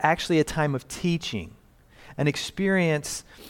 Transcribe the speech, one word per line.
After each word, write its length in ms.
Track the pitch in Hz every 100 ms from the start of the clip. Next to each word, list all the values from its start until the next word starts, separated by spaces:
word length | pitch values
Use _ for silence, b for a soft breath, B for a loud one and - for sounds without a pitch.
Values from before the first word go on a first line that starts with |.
actually 380 | 156 170 - 160
a 40 |
time 320 | 147 160 151 131
of 120 | -
teaching, 680 | - 175 170 - 107 82 - _ _ _ B B B
an 100 | 147
experience 960 | 143 - - 190 190 170 151 - - - B